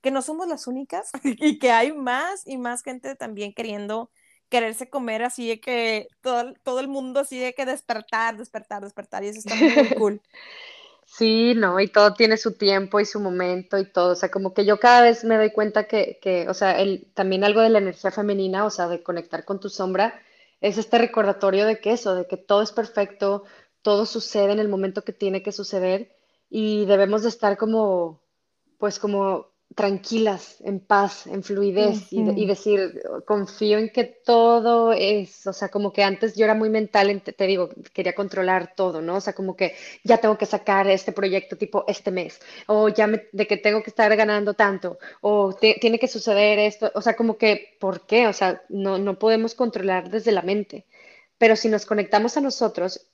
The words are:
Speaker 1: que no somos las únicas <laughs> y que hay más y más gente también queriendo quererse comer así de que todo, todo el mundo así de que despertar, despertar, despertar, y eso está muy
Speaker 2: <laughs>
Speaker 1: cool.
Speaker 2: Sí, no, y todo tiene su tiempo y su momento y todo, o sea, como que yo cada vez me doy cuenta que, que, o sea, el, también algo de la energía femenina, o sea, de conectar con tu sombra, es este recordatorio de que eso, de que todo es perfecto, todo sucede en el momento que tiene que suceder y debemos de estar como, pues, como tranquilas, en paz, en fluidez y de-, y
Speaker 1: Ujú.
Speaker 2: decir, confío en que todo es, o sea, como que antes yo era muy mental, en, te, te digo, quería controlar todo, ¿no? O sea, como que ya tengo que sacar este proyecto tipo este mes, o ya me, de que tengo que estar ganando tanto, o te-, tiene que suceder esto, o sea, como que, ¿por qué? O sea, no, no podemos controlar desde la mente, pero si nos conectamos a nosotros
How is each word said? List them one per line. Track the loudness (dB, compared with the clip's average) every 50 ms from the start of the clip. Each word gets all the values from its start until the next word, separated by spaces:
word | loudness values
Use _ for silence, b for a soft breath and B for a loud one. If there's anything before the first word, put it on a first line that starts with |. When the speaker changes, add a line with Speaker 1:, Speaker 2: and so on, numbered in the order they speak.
| -2
Speaker 1:
que | -2
no | -2 -2
somos | -4 -4 -8 -8 -6 -8
las | -8 -8 -8
únicas | -10 -10 -10 -10 -8 -10 -10 -10 -10 -16
<laughs> | -6 _
y | -6 -4 0 0 0 0 2
que | 2 4
hay | 4 4 4 2 -2
más | -6 -6 -4 -4 -4 -4 -6 -8 -10 -12
y | -14 -12 -10
más | -8 -8 -8 -8 -10
gente | -14 -14 -14 _ -14 -14
también | _ -14 -14 -12 -12 -12 -12 -10
queriendo | -10 -10 -10 -10 -10 -8 -8 -8 -8 -8 _ _ _ _ _ _ _ _ _
quererse | -2 -2 -2 -2 -6 -8 -14 _
comer | -8 -8 -6 -6 -6 -4 -4
así | -6 -6 -6 -6 -8
de | -8 -8
que | -6 -6 -4 -2 -2 -2 -2 -4 -6 -10 _ _ _
todo, | -4 -2 -2 -4 -6 -10 _ _
todo | -6 -6 -4
el | -6 -6
mundo | -6 -8 -8 -4 -4 -4
así | -4 -4 -6 -8
de | -8 -8 -6
que | -6 -6
despertar, | -6 -6 -8 -6 _ -8 -8 -8 _ -4 -2 -2 -4 -4
despertar, | -8 -16 -16 _ -16 -14 _ -14 -14 -14
despertar, | -14 _ -18 -18 _ -12 -10 -10
y | -10
eso | -12 -12
está | -10 -8 0
muy | 4 4 4 6
Speaker 2:
<laughs> | 6 4 4 4
Speaker 1:
cool. | 0 0 -2 -2 -4 _ B B B B B B B B B B B B B B B B
Speaker 2:
Sí, | _ -4 0 2 2 4 4 4 4 4
no, | 4 2 0 2 0
y | 0 2
todo | 6 6 6 6 6
tiene | 4 4 4 4
su | 2 0 -6 -4
tiempo | _ 0 2 2 0 -2 0 0 0
y | 0
su | 0 -4 -6
momento | -6 -4 -4 -4 -4 -4 -4 -6 -6 _ -4 -4
y | -4 -2
todo, | _ 0 2 2 2
o |
sea, | 0 -2 -4
como | -4 -4 -6 -4 -2
que | 0 2
yo | 2 2 6
cada | 6 8 8 10 8
vez | 8 6 4 0
me | 0 2
doy | 2 2 2 2
cuenta | 0 -2 0 0 -2 -2 0
que, | 0 -2 -2 -2 -4 _ -4
que, | -2 -2 -2 -2 -4
o | -4
sea, | 0 0 0 2 2
el, | 0 0 -2 -4 -8 _ _
también | -4 -2 -2 0 0 2
algo | 2 4 4 4
de | 6
la | 4 4
energía | 2 0 -6 -4 -6 -6
femenina, | -4 -4 -4 -2 -2 -2 -2 -2 -2 -2 -2
o | -4
sea, | -2 -4 -4 -4
de | -4 -8 -6
conectar | -6 -8 -8 -8 -10 -10 -12 -8
con | -8 -8 -8
tu | -8 -12
sombra, | -8 -6 -6 -4 0 0 0 0 -2 b b b b b b b b b
es | -4 -2 -2 -2
este | -2 0 2 2
recordatorio | 2 2 2 0 0 0 0 0 0 0 2 2 2
de | 0 0 -2
que | -2 -2 -2
eso, | -2 0 -2 -2
de | -2 -4
que | -6 -8
todo | -10 _ _ 2 2 2
es | 0 -2
perfecto, | -4 -4 -4 -2 -4 -4 -4 -4 _ -2 -2 -2 -4 -6 B B B B B B _ _
todo | 2 2 2 2
sucede | -2 -4 -8 -8 -4 0 2 2 2 2
en | 0
el | 0 -2
momento | -2 -2 -4 -4 -6 -8 -10
que | -10 -10
tiene | _ -4 -4 -4 -4 -6
que | -8 -10
suceder | -8 -10 -6 -4 -2 -2 0 -2 -2 -4 _ _ _ _ _ _ _ _ _
y | -6 -4 -2 0 0 0 2
debemos | 4 4 4 4 4 2 0 0
de | -2
estar | -4 0 0 0 0
como, | 0 -2 0 0 0 0 0 0 -2 -2 -4 -8 _ _ _ _ _ _ _ _ _ _ _ _ _
pues, | -4 -4 -4 -4
como | -4 -4 -2 0 0 0 -2 -4 -6 _ _ _ _ _ -4
tranquilas, | -2 -2 0 0 -4 -6 -4 -2 0 0 0 0 -4 -8 -18 -20 _ -8
en | -8 -8 -8
paz, | -2 _ 2 2 2 0 -2 -8 -14
en | -12 -10 -10 -8
fluidez | -6 -4 -2 -2 0 2 2 2 2 0 -2 -8 _ -4
y | -2 0
de-, | 0 0
y | 0 0
Speaker 1:
Ujú. |
Speaker 2:
decir, | -2 -2 -2 0 0 0 2 0 -2 -6 -10 -12 -10 -10 -10 -4
confío | -2 -2 -2 -2 -6 -6 -4 0 2 2 2
en | 0 -2
que | _ -2 -4
todo | -4 -6 _ _ 4 4 6 6 6 6 4 4 4 2 4 4 4 2
es, | 2 2 0 0 0 -2 -6 -14 -12 -10
o | -10 -8
sea, | -6 -8 -6
como | -4 -4 -4 -2 0
que | 0 0
antes | 0 0 -2 -4 -4 0
yo | 2 2
era | 2 2
muy | 2 0 0
mental, | 0 -2 -2 0 2 2 2 4
en, | 2 -2
te, | _ -12 -6
te | _ -2
digo, | 0 0 0 -2 -4 -6 -18 -20 -14 _
quería | -6 -4 -4 -4
controlar | -4 -6 -6 -4 -4 0 0 0 0 -2 -4 _
todo, | -4 -2 -2 -2 -4 -6
¿no? | -4 -4
O | -4
sea, | -4 -6 -8
como | -6 -8 -8 -4
que | -4 -4 -4 -4 B B B B B B
ya | 2 2 4
tengo | 4 2 2 2
que | -2
sacar | -4 -4 -4 -2 0 0 2 4 2
este | 2 0 0 -6 -6
proyecto | -2 -2 -2 -2 -2 -4 -6 -8
tipo | -8 -8 -4 -4 -4 -2
este | -2 -6 -4 _ -6
mes, | -6 -6 -8 -8 -12 -20 B B B B B
o | 0 2 2 4 2
ya | 2 2 2
me, | 2 0 -2 -4 -8 -4
de | -4 -2
que | -2 -2 0
tengo | 0 0 0 0 -2
que | -4
estar | 0 2 4 4 4
ganando | 4 4 2 2 0 0 -2 2
tanto, | 2 2 2 2 -2 -6 -10 -10 B B B B B
o | B 2 2 4 2 2 0
te-, | 2 4 4 4 4
tiene | 2 0 2 2
que | -2 -2
suceder | -4 -6 -2 0 2 4 4 4 4 4
esto, | 2 0 0 -2 -6 -4 -4
o | -2 -2
sea, | -2 0
como | 0 0 -2 0
que, | 2 2 2 2 0 -4 _ _ _
¿por | -6 -6 -6 -6 _
qué? | _ 2 4 4
O | 4 2
sea, | 0 -2 -2 -2 -4 -10 _
no, | -8 -4 -4 -2 -2 -2
no | -2 -4 -4 0
podemos | 2 2 2 2 0 -4 -2
controlar | -4 -4 -4 -2 -4 -2 -2 -2 -2 -4 -4
desde | -8 -4 0 0 0
la | 0 0
mente, | -2 -2 -4 -4 _ -12 -20 _ b b b b b b b b b b _
pero | 6 6 6
si | 4 2 0
nos | 0 0 -2
conectamos | -2 -2 -2 0 2 2 2 2 2 -2
a | -2
nosotros | -2 -2 -2 -2 -2 -2 -2 -2 -4 -4 -6 -8 _ _